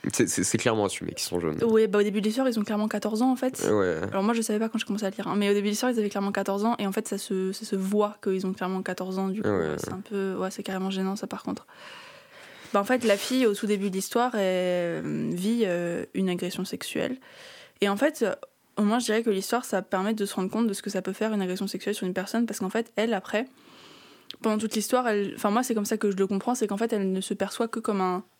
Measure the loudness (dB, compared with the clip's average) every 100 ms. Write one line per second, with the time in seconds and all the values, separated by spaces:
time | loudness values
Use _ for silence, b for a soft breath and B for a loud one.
0 | -2 2 2 2 0 2 2 2 0 0
1 | -6 -6 -2 0 0 2 4 6 4 4
2 | 2 2 0 2 0 0 -2 -2 0 -2
3 | -2 2 2 2 -2 0 2 4 2 0
4 | -2 0 2 0 0 0 0 -2 -4 -2
5 | -4 -4 -2 0 2 2 2 0 0 0
6 | 0 0 -2 -2 -2 0 0 0 -2 -2
7 | -4 -8 -4 -2 -2 -6 -4 -2 0 2
8 | 2 -2 -2 0 -2 -4 -4 -2 -4 -6
9 | -4 -2 -2 -2 0 2 0 -2 -6 -8
10 | -6 -4 -4 -2 -4 -6 -6 -4 -2 -2
11 | -2 -4 -6 -8 -6 -8 -10 B B B
12 | B B B B B B B 0 4 2
13 | 4 2 2 4 4 4 2 2 2 -2
14 | 0 2 2 2 2 2 2 2 0 -2
15 | -4 -2 -2 -2 0 2 2 2 -2 -4
16 | -4 -2 0 0 -2 -4 -6 -6 -6 -2
17 | -2 -4 B B B B B _ 0 4
18 | 2 2 -2 -2 -10 _ _ 0 2 2
19 | 2 2 2 0 0 -2 0 -2 0 0
20 | 0 0 -2 0 -2 2 0 0 -4 -4
21 | -4 -2 0 0 0 -2 -4 -2 -4 -2
22 | -2 -2 -2 0 0 0 -2 -2 -2 -2
23 | 0 0 0 -2 -2 B B B B B
24 | B B B -4 0 0 0 -2 2 2
25 | 4 2 0 0 2 2 2 0 0 0
26 | 0 2 2 2 0 0 0 0 0 0
27 | 0 0 -2 -2 -2 -2 -2 -2 -2 0
28 | 0 0 -6 _